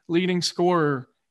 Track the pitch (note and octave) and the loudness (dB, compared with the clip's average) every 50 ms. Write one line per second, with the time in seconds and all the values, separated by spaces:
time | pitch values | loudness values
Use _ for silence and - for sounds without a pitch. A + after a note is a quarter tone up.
0 | _ - E3 F3 F#3 F3+ F3+ F3 E3 - - - F3 F3+ F3+ E3 D3+ D3 C#3 B2+ | _ -2 -2 0 0 0 -2 -2 -4 -4 -2 0 2 2 2 2 2 0 0 -4
1 | B2+ - _ _ _ _ | -6 -12 _ _ _ _